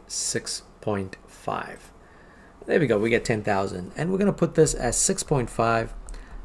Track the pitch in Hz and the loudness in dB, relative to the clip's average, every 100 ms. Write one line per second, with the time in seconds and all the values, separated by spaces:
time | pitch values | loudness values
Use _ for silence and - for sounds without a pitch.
0 | - - - 120 - - - - - 101 | -10 -6 -4 -4 -6 -10 -12 -8 -4 -4
1 | 95 - - - - - - - - - | -4 -12 -20 -12 -8 -6 -8 -14 -20 -20
2 | - - - - - - - 196 131 107 | -20 -20 -20 -20 -20 -16 0 2 4 4
3 | 113 113 - 107 104 98 98 92 90 - | 4 2 2 0 0 0 0 -6 -8 -6
4 | 165 190 202 - 160 - 156 - 123 - | -2 2 2 2 2 4 4 4 -2 0
5 | - 190 - 143 113 - 113 113 113 - | 0 0 0 0 0 0 2 2 -2 -8
6 | - - - - | -14 -14 -14 -16